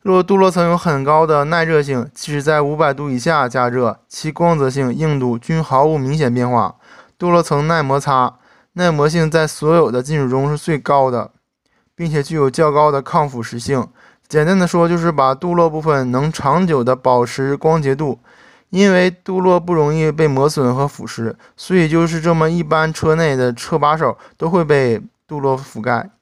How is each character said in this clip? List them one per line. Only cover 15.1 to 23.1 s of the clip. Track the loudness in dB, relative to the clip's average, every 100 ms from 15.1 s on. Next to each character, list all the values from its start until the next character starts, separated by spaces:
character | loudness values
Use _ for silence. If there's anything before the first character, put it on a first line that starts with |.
把 | 0 0
镀 | 0 -2
铬 | 0 0
部 | 0
分 | 0 0 0
能 | -2 -2
长 | -2 0 0
久 | 2 0
的 | 0
保 | 0 2 0
持 | 0 -4 -4
光 | 0 0 0
洁 | 0
度。 | -2 -4 -6 _ _ -20 _ _
因 | 2 4
为 | 4 2
镀 | -2 -6 0
铬 | 2 2
不 | 2
容 | 0 2
易 | 0 -2
被 | 0 0
磨 | 2 0
损 | 2 0
和 | 0 -4
腐 | -6
蚀， | -14 -8 -8 -8 _
所 | -20 -2 0
以 | 2
就 | 2 0
是 | 0
这 | 0
么 | 2 2
一 | 0
般 | 0 0 0
车 | 0 0